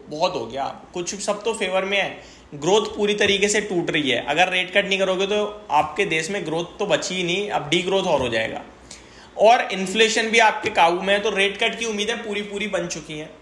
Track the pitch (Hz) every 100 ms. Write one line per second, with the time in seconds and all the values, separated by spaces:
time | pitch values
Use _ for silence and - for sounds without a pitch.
0 | - 151 180 131 113 131 135 - - 180
1 | 175 196 208 202 233 220 190 185 190 202
2 | 160 - - - - 147 156 214 208 -
3 | 208 208 202 196 202 214 208 180 156 156
4 | 135 117 - 156 185 180 175 202 185 190
5 | 190 185 196 208 208 - - 151 151 -
6 | 190 160 160 196 160 165 170 - 196 147
7 | - 185 175 185 208 156 147 180 180 190
8 | 185 143 127 113 113 123 - - - -
9 | - - - - 208 247 240 190 185 208
10 | 220 226 220 226 220 208 214 208 - 180
11 | 185 202 214 190 196 196 226 214 226 208
12 | 208 226 220 202 196 202 208 190 170 170
13 | 151 151 156 -